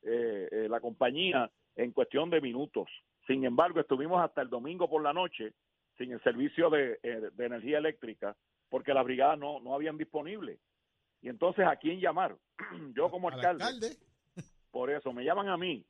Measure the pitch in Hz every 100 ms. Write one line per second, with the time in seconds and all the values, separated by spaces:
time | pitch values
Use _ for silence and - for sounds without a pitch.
0 | - 117 117 104 92 107 110 117 120 113
1 | 123 139 180 139 117 _ _ - 123 117
2 | 123 135 165 165 135 120 151 - 90 -
3 | _ _ - 135 131 120 175 165 - 131
4 | 156 180 165 - 127 120 127 180 175 156
5 | 151 156 180 - 110 _ _ _ _ _
6 | 127 117 - 117 147 - 165 151 135 113
7 | 120 113 107 101 120 120 113 147 156 151
8 | 117 104 101 104 _ _ _ 131 135 135
9 | 131 127 139 151 143 143 120 139 156 151
10 | 151 151 147 214 147 - _ _ _ _
11 | _ _ 120 117 175 185 180 147 156 185
12 | 180 156 180 95 _ - 208 180 147 120
13 | 170 175 175 131 170 170 220 254 220 302
14 | _ _ _ - - _ _ 123 127 143
15 | 135 120 131 185 202 180 180 131